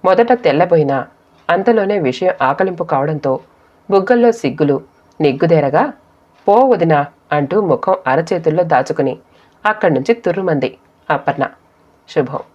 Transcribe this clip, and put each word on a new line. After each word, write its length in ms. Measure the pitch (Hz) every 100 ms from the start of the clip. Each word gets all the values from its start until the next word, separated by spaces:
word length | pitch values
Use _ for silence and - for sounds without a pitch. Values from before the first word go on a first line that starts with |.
మొదట 280 | 185 190 233
తెల్లబోయినా 720 | 247 165 143 180 165 143 135 - _ _ _ -
అంతలోనే 480 | 175 196 220 196 208
విషయం 360 | 143 127 185 -
ఆకలింపు 420 | 131 139 190 170
కావడంతో 560 | 165 143 147 156 139 131 - _ _ _ -
బుగ్గల్లో 420 | 196 190 240 233
సిగ్గులు 480 | 226 139 151 147 139 - _ _ _
నిగ్గుదేరగా, 720 | 151 135 170 165 143 147 277 - _ _ _ _ -
"పో 60 |
వదినా" 520 | 208 269 220 170 151 143 _ _
అంటూ 280 | 147 139 196
ముఖం 360 | 190 131 - - -
అరచేతుల్లో 580 | 139 165 180 160 156
దాచుకుని 540 | 170 156 170 151 135 135 _ _ _ _ 214
అక్కడి 280 | 214 185
నుంచి 200 | 135 139
తుర్రుమంది 640 | 233 - 175 190 147 123 - _ _ _
అపర్ణ. 360 | 143 - - 135 - _ _ _ _ _
శుభం. 300 | 160 131 143 -